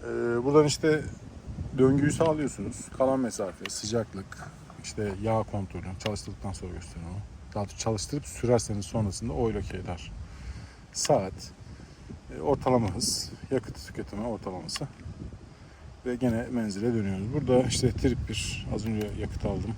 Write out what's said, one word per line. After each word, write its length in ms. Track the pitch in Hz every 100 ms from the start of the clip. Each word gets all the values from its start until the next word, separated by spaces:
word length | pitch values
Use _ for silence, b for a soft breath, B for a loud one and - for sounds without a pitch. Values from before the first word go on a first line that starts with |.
Ee, 420 | 120 117 120 120
buradan 220 | 127 143 147
işte 380 | - 160 151 - - - - - - - 135
döngüyü 340 | 131 139 147
sağlıyorsunuz. 640 | - 165 156 135 - 98 - - -
Kalan 220 | 131 131
mesafe, 500 | 123 - 98 82 95
sıcaklık, 800 | - 104 113 107 95 - - - - - -
işte 300 | - - 104 95
yağ 200 | 107 110
kontrolü, 440 | 107 104 95 90 87 92
çalıştırdıktan 540 | - 104 - 98 101
sonra 200 | 95 92
gösteriyor 380 | 87 - 87 85
onu. 100 | 92 104 - -
Daha 100 | 107
doğrusu 140 | 101 -
çalıştırıp 480 | - 110 - 147 -
sürerseniz 600 | - 117 120 - 104 98
sonrasında 460 | 117 107 87 117
oil 240 | 147 117 104
okey 300 | - 92 92
der. 260 | 87 - - B B B B B B B
Saat, 600 | - - 139 95 - - - B B B B B - - 127
e, 40 |
ortalama 540 | 156 135 135 127 110
hız, 360 | 92 123 - - - -
yakıt 360 | 131 - - -
tüketimi 400 | - 101 101 117
ortalaması 600 | 104 98 90 82 - 143 - - - - - - B B B B - 127
ve 100 | 123
gene 300 | 123 113 123
menzile 440 | 123 110 98 117
dönüyoruz. 400 | 117 98 95 101
Burada 280 | 147 127 127
işte 300 | 127 - 127
trip 360 | - 135 120 -
bir, 400 | 110 - - -
az 120 | 110 110
önce 240 | 107 104 107
yakıt 260 | 104 -
aldım. 300 | 104 98 98